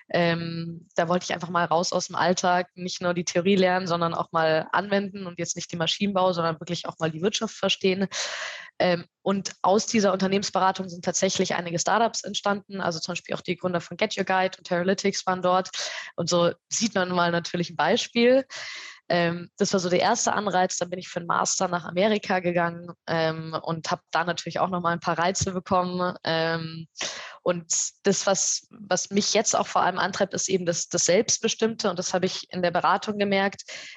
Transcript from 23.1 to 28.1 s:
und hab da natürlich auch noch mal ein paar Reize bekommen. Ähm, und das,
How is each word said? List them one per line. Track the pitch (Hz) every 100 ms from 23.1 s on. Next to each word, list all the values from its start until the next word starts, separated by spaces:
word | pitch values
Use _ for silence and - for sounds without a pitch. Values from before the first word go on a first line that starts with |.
| 165 160 160 160 160
und | - 165 -
hab | 175 _
da | 160 175
natürlich | 165 170 165
auch | 175
noch | 180
mal | 170
ein | 170
paar | - 160
Reize | 175 196 196
bekommen. | 185 - 185 180 180 180 180 -
Ähm, | 165 165 165 160 165 160 - - - - -
und | 180 175 165 165 - -
das, | 202